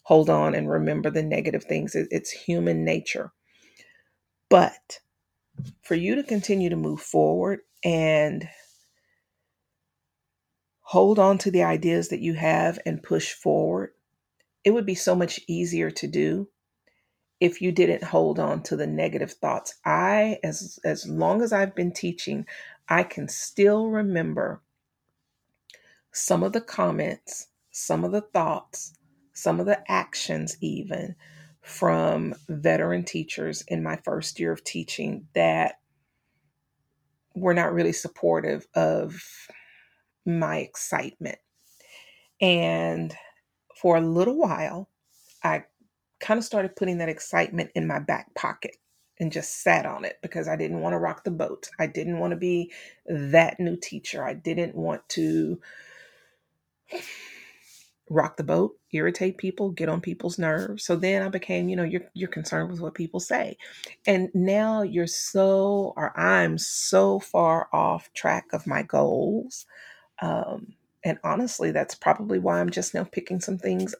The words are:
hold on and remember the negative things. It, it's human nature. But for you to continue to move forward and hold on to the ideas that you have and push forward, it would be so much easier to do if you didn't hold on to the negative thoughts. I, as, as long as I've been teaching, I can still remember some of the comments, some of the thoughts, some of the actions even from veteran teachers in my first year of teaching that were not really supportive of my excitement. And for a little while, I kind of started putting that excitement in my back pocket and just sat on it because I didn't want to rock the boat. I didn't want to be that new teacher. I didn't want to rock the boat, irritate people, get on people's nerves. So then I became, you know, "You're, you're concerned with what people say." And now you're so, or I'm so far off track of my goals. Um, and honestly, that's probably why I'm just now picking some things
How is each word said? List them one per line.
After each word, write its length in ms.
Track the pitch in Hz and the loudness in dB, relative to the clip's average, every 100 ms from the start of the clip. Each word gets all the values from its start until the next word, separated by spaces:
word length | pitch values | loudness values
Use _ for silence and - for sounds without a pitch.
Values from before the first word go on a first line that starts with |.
hold 260 | - 160 156 | 6 6 8
on 240 | 156 151 | 4 2
and 160 | 151 151 | 0 0
remember 400 | 156 156 156 156 | 0 0 0 0
the 140 | 156 | -2
negative 400 | 156 156 156 - | 0 0 0 -4
things. 320 | - 156 156 - | -2 -4 -2 -2
It, 120 | 170 | -2
it's 180 | 165 - | -4 -6
human 540 | - - 170 170 165 | -8 -2 0 2 2
nature. 480 | 165 160 - - - - _ _ _ _ - _ _ _ _ _ _ | 0 0 -2 -6 -8 -14 _ _ _ _ -20 _ _ _ _ _ _
But 500 | 185 170 - - - _ _ _ _ _ - - - | 8 8 2 -14 -20 _ _ _ _ _ -14 -14 -14
for 140 | - 165 | -2 0
you 200 | 185 254 | 2 0
to 80 | |
continue 460 | 285 214 190 196 175 | 0 -2 2 2 2
to 60 | 165 | 0
move 260 | 156 151 | -2 -4
forward 600 | - 160 156 170 185 196 - _ | 0 4 4 4 0 -2 -6 _
and 640 | 175 165 160 156 151 151 160 - - _ _ _ _ _ _ _ _ _ _ _ _ _ _ _ _ _ _ _ _ _ | 0 2 4 4 4 0 -8 -14 -20 _ _ _ _ _ _ _ _ _ _ _ _ _ _ _ _ _ _ _ _ _
hold 380 | - 185 196 208 | 2 6 8 8
on 180 | 196 196 | 6 6
to 120 | 202 | 4
the 120 | 180 | 4
ideas 460 | 170 160 170 170 170 | 4 2 2 0 0
that 100 | 151 | -4
you 140 | 165 | -2
have 460 | 160 160 160 165 170 175 | 0 2 2 2 0 -4
and 160 | 160 | -6
push 300 | - 160 - | -2 -2 -2
forward, 600 | - 160 156 160 180 190 _ _ _ _ _ _ _ | -4 0 2 2 -2 -6 _ _ _ _ _ _ _
it 80 | 196 | 2
would 140 | 233 202 | 4 2
be 100 | 180 | 0
so 200 | - 180 | 2 2
much 240 | 170 - - | 2 -2 -6
easier 420 | 170 175 170 160 | -2 -2 0 -2
to 180 | 156 143 | -4 -4
do 420 | 151 156 175 196 _ _ _ _ _ _ _ _ _ | 0 0 0 -4 _ _ _ _ _ _ _ _ _
if 220 | 175 175 | 0 2
you 100 | 180 | 0
didn't 320 | 175 170 165 | 4 4 2
hold 360 | 170 165 160 156 | 0 2 2 2
on 220 | 151 156 | 0 -2
to 120 | 156 151 | -4 -4
the 120 | 151 | -2
negative 440 | 151 160 156 - | -2 -2 -2 -6
thoughts. 440 | - - 165 - - - | -4 -4 -4 -6 -8 -2
I, 520 | 160 185 214 220 214 | 0 2 2 2 0
as, 360 | 160 156 180 - 160 | -4 -6 -10 -6 -4
as 220 | 156 - | -4 -4
long 340 | 156 165 202 | 0 2 2
as 100 | 233 | 2
I've 240 | 202 196 190 | 2 0 0
been 160 | 175 | -4
teaching, 540 | 175 180 170 - 143 - - - - - | -2 -6 -6 -6 -6 -8 -14 -18 -16 0
I 160 | 165 | 2
can 240 | 180 - 143 | 2 -4 -10
still 600 | - - - 202 214 220 | -8 -8 4 4 4 2
remember 760 | 220 202 175 160 156 - - _ _ _ _ _ _ _ _ _ _ _ - _ _ _ | -2 0 0 -2 -2 -4 -6 _ _ _ _ _ _ _ _ _ _ _ -20 _ _ _
some 320 | - - 175 | -8 0 2
of 100 | 190 | 2
the 80 | 226 | -2
comments, 840 | 226 - 175 160 147 - - - - _ _ | -4 -2 0 0 -4 -6 -10 -14 -16 _ _
some 320 | - - 165 | -10 -4 -2
of 80 | 180 | 0
the 100 | 202 | -2
thoughts, 720 | 208 180 160 151 - - - - _ _ _ | 0 0 0 -2 -8 -14 -16 -18 _ _ _
some 260 | - - 165 | -6 -2 0
of 60 | 185 | 0
the 260 | 202 - | 0 0
actions 640 | 190 - - - 78 156 - | -2 -2 -6 -6 -4 -6 -6
even 540 | 160 - - - - - - - - _ | -6 -6 -6 -8 -8 -12 -20 -20 -20 _
from 760 | - - 170 165 165 165 165 - - | -20 -2 2 2 2 0 -2 -8 -10
veteran 560 | 151 165 160 165 180 | -2 2 2 2 -2
teachers 600 | 175 170 160 - 160 156 - | -4 -6 -8 -8 -8 -8 -6
in 140 | 165 | -6
my 140 | 160 160 - | -4 -6 -6
first 340 | 156 156 - | -6 -6 -4
year 120 | - | -4
of 120 | 160 | -4
teaching 640 | - 170 - - 76 - - | -6 -10 -8 -8 -6 -8 -6
that 460 | - 85 160 165 - _ _ _ _ _ _ _ _ _ _ _ _ _ _ _ | 0 2 2 -2 -4 _ _ _ _ _ _ _ _ _ _ _ _ _ _ _
were 200 | - 180 | -2 2
not 200 | 170 170 | 4 2
really 200 | 170 170 | 2 2
supportive 760 | 165 170 - - 80 - 73 - - | 0 -6 -2 2 2 0 -4 -4 0
of 480 | 80 80 - 175 - - - - - - _ _ _ _ - | 2 2 -2 -8 -18 -20 -20 -20 -20 -20 _ _ _ _ -4
my 320 | 170 156 160 | 0 0 -2
excitement. 840 | 135 - - 165 135 - - - _ _ _ _ _ - - _ _ _ | -6 -8 -4 -4 -4 -8 -12 -12 _ _ _ _ _ -20 -20 _ _ _
And 760 | 190 170 165 165 165 165 160 - - _ _ _ _ - | 4 4 2 0 -2 -4 -6 -10 -20 _ _ _ _ -2
for 220 | 180 165 | 4 4
a 40 | |
little 360 | 165 170 190 294 | 4 2 2 2
while, 500 | 240 160 156 170 196 _ _ _ _ _ | 0 0 -4 -8 -12 _ _ _ _ _
I 200 | 165 156 - _ _ _ _ _ | -2 -2 -4 _ _ _ _ _
kind 180 | - 226 | -2 0
of 60 | |
started 320 | 226 214 190 - | 0 -2 -2 -2
putting 240 | 185 175 | -2 -2
that 100 | 165 | -4
excitement 600 | 156 - 170 165 170 - 170 | -6 -2 0 0 -2 -4 -4
in 120 | 160 | -4
my 120 | 147 | -4
back 340 | 147 156 - - | -4 -4 -6 -8
pocket 420 | - - - - _ _ _ - | -6 -6 -12 -16 _ _ _ -8
and 120 | 160 | -6
just 320 | 156 - - | -4 -8 -2
sat 220 | - 165 147 | 2 2 2
on 200 | 123 - | -6 -8
it 140 | - | -10
because 260 | 185 165 156 | -10 -8 -4
I 80 | 156 | -4
didn't 260 | 160 165 | -4 -4
want 120 | 165 | -2
to 60 | 170 | -2
rock 240 | 165 156 | -2 -4
the 80 | 202 | -6
boat. 380 | 165 - - - - | -4 -4 -6 -12 -4
I 80 | 160 | -4
didn't 320 | - 160 170 | -4 -4 -2
want 120 | 175 | -2
to 60 | 170 | -2
be 340 | 180 175 175 - - - - | 0 -2 -2 -10 -20 -18 -8
that 520 | 156 139 165 165 - | -6 4 6 6 2
new 180 | 175 175 | -2 -4
teacher. 460 | - 117 - - | -8 -12 -10 -8
I 100 | 131 | -6
didn't 420 | 147 165 87 85 85 | -6 -4 -4 -4 -4
want 320 | 82 78 - | -4 -6 -6
to 500 | - 80 80 78 87 - - - - - _ _ _ _ _ _ _ _ 349 - - - - - - _ - _ _ - | -4 0 0 0 -4 -10 -20 -20 -20 -20 _ _ _ _ _ _ _ _ -12 -12 -16 -18 -20 -20 -20 _ -20 _ _ -2
rock 280 | 156 - - | 0 0 -2
the 60 | |
boat, 340 | 151 165 208 - _ | 0 2 0 -2 _
irritate 460 | 156 170 175 190 185 | -2 -2 0 -2 -4
people, 340 | 190 - 196 | -6 -4 -4
get 180 | 170 160 | -4 -4
on 100 | 160 | -4
people's 380 | 175 175 175 170 | -6 -8 -8 -4
nerves. 480 | 160 156 185 208 - | -2 -2 -4 -8 -2
So 100 | 170 | 0
then 260 | 185 196 | 2 0
I 60 | 190 | 0
became, 380 | 190 - 180 175 | -4 -4 -2 -2
you 80 | 180 | -2
know, 80 | |
"You're, 200 | 165 175 175 | -2 -4 -6
you're 160 | 180 185 | -8 -8
concerned 400 | - 160 160 165 | -8 -6 -4 -4
with 100 | 175 | -6
what 140 | 160 | -8
people 260 | - 165 185 | -8 -6 -6
say." 380 | - - - - - - - - - | -4 -4 -4 -8 -18 -18 -18 -4 0
And 240 | 190 185 | 2 2
now 500 | 185 185 202 220 220 | 2 2 2 2 0
you're 240 | 196 175 170 | 0 0 -2
so, 840 | - - 196 190 190 196 202 196 - | -4 -2 2 4 4 4 2 -2 -4
or 200 | 151 - | -4 0
I'm 380 | 175 185 170 160 | 4 4 4 0
so 600 | - - - 190 196 196 | -4 -4 2 6 6 4
far 500 | - 175 165 165 - | 0 2 4 2 0
off 400 | 160 165 170 - | 0 2 0 -6
track 320 | - - - - | -4 0 0 -2
of 140 | - 156 | -8 -4
my 160 | 143 | -4
goals. 840 | 143 143 147 117 - 220 254 - - - - - _ - | 0 2 4 2 0 -2 -4 -12 -18 -20 -20 -20 _ -8
Um, 520 | 165 - - - - - _ _ | -4 -4 -4 -8 -12 -20 _ _
and 140 | 170 156 | -6 -4
honestly, 480 | 165 170 247 - 165 | -2 -2 -2 -2 -2
that's 240 | 151 - - | 0 -2 0
probably 440 | - - 214 190 | 2 2 0 0
why 200 | 180 175 | 2 0
I'm 100 | 175 | 0
just 240 | 185 175 | -2 -4
now 100 | 175 | -4
picking 360 | 175 - - 180 | -6 -6 -6 -6
some 180 | 185 190 | -4 -4
things 380 | 190 185 190 - | -2 -2 -2 0